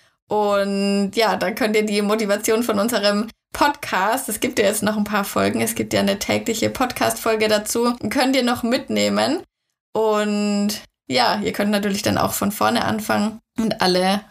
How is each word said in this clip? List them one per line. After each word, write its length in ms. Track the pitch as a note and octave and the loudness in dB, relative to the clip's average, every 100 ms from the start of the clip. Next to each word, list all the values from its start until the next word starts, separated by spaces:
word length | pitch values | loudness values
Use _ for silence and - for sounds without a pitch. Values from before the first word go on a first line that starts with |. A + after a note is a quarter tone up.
| _ _ - | _ _ -4
Und 840 | G#3 G#3 G3+ G3 G3 G3+ G3+ G3 | 0 2 2 0 0 0 2 0
ja, 220 | F4+ E4 F#3 | 2 2 2
dann 180 | F3+ | -2
könnt 220 | A3+ A3+ G#3+ | -2 0 2
ihr 80 | |
die 160 | G#3+ G#3 | 2 0
Motivation 640 | G3+ A3 G#3 G#3 G#3 A3 | 2 0 0 0 0 0
von 160 | A#3+ G#3 | 0 0
unserem 500 | A3 A3 G3+ G3+ A3 - _ | 0 0 2 0 -2 -10 _
Podcast, 760 | - D4 C#4+ - G3 G3 B3+ - | 0 0 0 -4 -2 0 0 -4
es 100 | G#3 | -4
gibt 180 | B3+ - | -2 0
ja 60 | |
jetzt 180 | G3+ G#3 | 0 0
noch 140 | G3+ G#3+ | 0 0
ein 80 | |
paar 200 | G#3 G#3 | 0 -2
Folgen, 360 | G3+ G3+ G3 A3+ | -2 0 0 0
es 140 | A3+ | -2
gibt 180 | A3+ G#3+ | -2 -2
ja 80 | G3+ | 0
eine 180 | G3+ G3+ | 0 0
tägliche 520 | - G#3+ G#3+ G#3+ G#3+ | -2 -2 -2 -2 -2
Podcast-Folge 760 | G#3+ B3+ - A3+ A3+ A#3 A3 G#3+ | 0 -4 0 -2 0 0 0 2
dazu, 440 | G#3+ G#3 A#3 A#3+ A#3+ G#3 | 0 0 0 0 -2 -2
könnt 260 | C4 C4 | 0 2
ihr 100 | C4+ | 2
noch 180 | A#3+ A#3+ | 0 0
mitnehmen. 800 | A3+ C4+ - G#3+ G#3 G3+ A3+ E4+ - _ _ _ _ | 0 -2 -2 0 0 2 0 -2 -6 _ _ _ _
Und 800 | G#3+ A3 G#3+ G#3 G#3 G#3 G#3 G3+ G#3 - _ - | 0 2 2 0 0 0 0 0 -4 -10 _ -2
ja, 320 | B3 A#3 G#3 | 2 2 0
ihr 100 | G3+ | -2
könnt 180 | - G3+ | -2 0
natürlich 300 | G#3 G#3 G3+ | 0 0 -2
dann 160 | G#3 G3+ | 0 0
auch 160 | G3 | 0
von 180 | - G3+ | 0 -2
vorne 320 | G#3 G#3+ A#3 G3+ | 0 0 0 0
anfangen 540 | G#3+ G#3+ G#3+ G#3 A3 - - | -2 -2 0 -2 -4 -10 -4
und 240 | A3+ - | -2 0
alle 400 | F#3 F3+ F#3 G3+ - | 2 2 2 0 -4